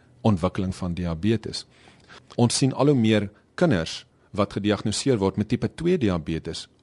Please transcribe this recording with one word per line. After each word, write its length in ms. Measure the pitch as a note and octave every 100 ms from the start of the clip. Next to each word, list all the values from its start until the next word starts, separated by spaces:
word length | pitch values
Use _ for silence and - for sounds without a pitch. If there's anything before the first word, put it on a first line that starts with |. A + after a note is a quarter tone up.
| _ _
ontwikkeling 540 | A2+ F#2+ F2+ - F#2
van 200 | - F2+
diabetes. 720 | E2+ F2 D#2+ G2+ A2+ - - - _ - - - - - -
Ons 200 | A#2 -
sien 160 | C3+
al 140 | - C#3
hoe 80 |
meer 360 | C#3 A2 G#2+ G2+ - _
kinders 520 | - F3+ F#2+ D#2+ - - _ _
wat 220 | G2 G2+
gediagnoseer 640 | - G2+ G2+ A2 G2+ C#3 A#2+
word 180 | F#2+ G#2+
met 120 | G2+
tipe 260 | B2 A2+
twee 240 | - E3 F3+
diabetes, 680 | G#2+ F2 D#2 D#2+ E2 D#2 - _